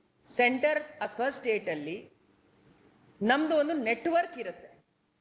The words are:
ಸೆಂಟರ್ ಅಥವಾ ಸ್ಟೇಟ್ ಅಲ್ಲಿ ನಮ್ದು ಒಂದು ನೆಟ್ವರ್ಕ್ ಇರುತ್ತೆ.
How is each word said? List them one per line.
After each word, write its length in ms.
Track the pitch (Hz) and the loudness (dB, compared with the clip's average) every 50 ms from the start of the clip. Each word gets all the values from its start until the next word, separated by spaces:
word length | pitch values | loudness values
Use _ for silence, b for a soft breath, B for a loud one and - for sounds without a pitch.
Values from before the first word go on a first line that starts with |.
| _ _ _ _ _ | _ _ _ _ _
ಸೆಂಟರ್ 560 | - - - 247 240 262 254 285 302 302 302 302 | -6 2 4 4 4 4 2 2 2 2 0 -4
ಅಥವಾ 460 | - - - 208 202 - - 240 277 | -6 -8 -8 -8 -8 -4 -4 -4 -4
ಸ್ಟೇಟ್ 400 | 277 - - 240 220 202 202 190 | -4 -2 -2 -2 -2 -2 -2 -4
ಅಲ್ಲಿ 400 | 160 151 143 156 175 220 - - _ _ _ _ _ _ _ _ _ _ _ - - _ _ - _ _ _ - _ _ | -6 -6 -6 -8 -10 -12 -14 -18 _ _ _ _ _ _ _ _ _ _ _ -20 -20 _ _ -20 _ _ _ -20 _ _
ನಮ್ದು 340 | 196 226 254 294 320 302 330 | 2 2 4 4 4 2 2
ಒಂದು 180 | 302 285 302 339 | 2 2 2 0
ನೆಟ್ವರ್ಕ್ 640 | 294 226 220 233 226 - 330 330 339 349 349 339 254 | -2 0 0 -2 0 0 0 2 2 0 0 -6 -10
ಇರುತ್ತೆ. 440 | 214 185 - - - - - _ _ _ _ _ _ _ _ _ | -10 -10 -12 -14 -20 -20 -20 _ _ _ _ _ _ _ _ _